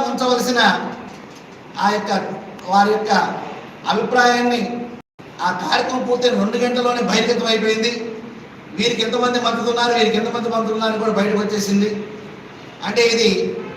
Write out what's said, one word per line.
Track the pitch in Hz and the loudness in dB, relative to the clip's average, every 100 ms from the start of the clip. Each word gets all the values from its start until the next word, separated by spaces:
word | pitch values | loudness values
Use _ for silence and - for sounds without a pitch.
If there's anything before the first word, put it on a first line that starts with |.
| 240 | 6
ఉంచవలసిన | - 247 240 247 240 208 - - - - - - - - - - - | 0 2 2 2 4 4 2 -2 -10 -14 -16 -18 -18 -20 -20 -14 -2
ఆ | 208 208 | 0 0
యొక్క, | 196 196 - 190 - - 185 | 0 -2 -2 -8 -12 -12 0
వారి | 196 208 214 | 4 4 2
యొక్క | - 190 185 - - - - - - | 2 2 2 -4 -8 -12 -14 -10 -2
అభిప్రాయాన్ని | 196 208 247 247 240 240 240 - - - - - _ - - | -2 2 4 6 4 2 0 -2 -6 -8 -12 -18 _ -20 -4
ఆ | 175 190 | -2 -2
కార్యక్రమం | 311 - 254 254 208 | 0 0 0 -2 0
పూర్తయిన | 247 247 202 | 2 2 2
రెండు | 208 240 | 0 2
గంటల్లోనే | 240 247 240 240 190 | 0 2 2 2 2
బహిర్గతం | 214 233 233 233 | 2 4 2 2
అయిపోయింది. | 220 220 220 240 240 - - - - - - - 160 | 2 2 2 0 -2 -6 -8 -12 -14 -16 -18 -12 -2
వీరికి | 233 208 220 | 0 0 0
ఎంతమంది | 247 247 240 226 | 2 2 2 0
మద్దతు | 233 233 | 0 0
ఉన్నారు, | 233 240 240 | 2 2 4
వీరికి | 220 208 | 2 2
ఎంతమంది | 233 240 226 | 0 -2 -2
మద్దతు | 226 208 220 | 0 0 0
ఉన్నారని | 226 208 | 0 0
కూడా | 220 196 | 0 2
బయటకు | 208 202 | 2 2
వచ్చేసింది. | 202 208 190 196 214 - - - - - - - - - 185 | 0 -2 2 2 2 0 -6 -12 -14 -16 -18 -18 -18 -10 -2
అంటే | 226 233 | 2 2
ఇది | 226 208 185 - - - | 4 2 2 -2 -4 -8